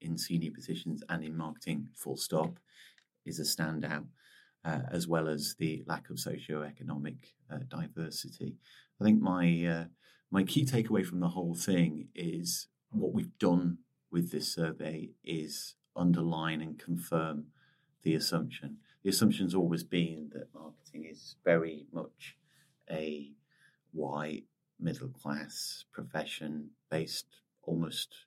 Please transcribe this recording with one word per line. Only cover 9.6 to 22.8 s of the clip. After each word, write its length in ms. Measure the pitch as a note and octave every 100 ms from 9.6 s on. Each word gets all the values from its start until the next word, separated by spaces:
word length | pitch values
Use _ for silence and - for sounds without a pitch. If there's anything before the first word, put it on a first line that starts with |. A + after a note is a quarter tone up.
| E2+
uh, 200 | E2 E2 - - - _
my 140 | F#2+
key 220 | F#2 - C3
takeaway 380 | A#2+ A2 G#2 F2+
from 160 | F2
the 80 | F2
whole 260 | F2+ F2 E2
thing 540 | - F2+ E2 D#2 -
is 540 | - E2+ E2+ E2+ - - _ _
what 220 | G#2+ F#2+
we've 240 | - - -
done 400 | F#2+ F2+ F2 E2+ - _ _
with 200 | E2+ E2+
this 220 | D#2 -
survey 560 | - E2 D#2+ D#2+ D#2+ E2 -
is 520 | - D#2+ D2+ - - - _ -
underline 640 | F2 E2 E2 D#2+ D#2+ D#2+
and 160 | D#2+ D#2
confirm 680 | - E2+ - E2+ D#2+ D2+ D2+ _ _ _ _ _
the 100 | E2
assumption. 640 | D#2 - E2+ - - C#2+ - - _
The 60 | G2
assumption's 460 | F#2+ A2 - F#2 F#2
always 280 | F2 E2
been 460 | - F2+ E2+ D#2 D2+
that 200 | C2+ -
marketing 520 | D#2+ D#2 - - D#2 D#2+
is 260 | D#2 - -
very 440 | F2+ E2+ E2 D2+ D2
much 460 | E2 - - - - _ _ _ _